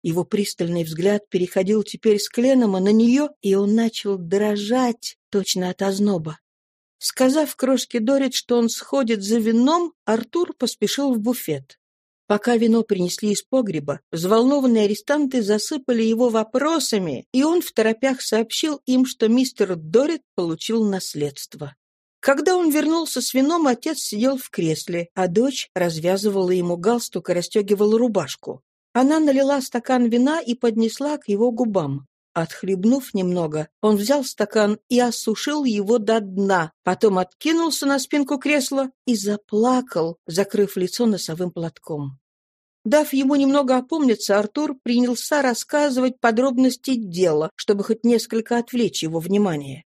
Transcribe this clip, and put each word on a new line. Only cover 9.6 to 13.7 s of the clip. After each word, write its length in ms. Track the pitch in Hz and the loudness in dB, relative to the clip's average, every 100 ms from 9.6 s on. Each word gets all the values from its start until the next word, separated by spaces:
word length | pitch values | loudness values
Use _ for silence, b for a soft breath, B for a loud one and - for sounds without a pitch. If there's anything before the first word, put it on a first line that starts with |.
| 254 339 339 _ - | 4 2 -2 _ -2
Артур 480 | 220 - 339 359 | -2 -2 -4 -4
поспешил 580 | - 240 - 202 - 285 | -4 -6 -2 -4 0 0
в 60 | 233 | 0
буфет. 640 | 214 254 - 143 - - _ _ _ _ _ | -2 -4 -4 -8 -8 -20 _ _ _ _ _
Пока 280 | 208 240 233 | -2 2 2
вино 280 | 226 226 | 4 2
принесли 480 | 220 190 175 - 208 | 0 -2 -2 -2 -4
из 100 | 202 | -4
погреба, 580 | - 262 214 | -2 -2 0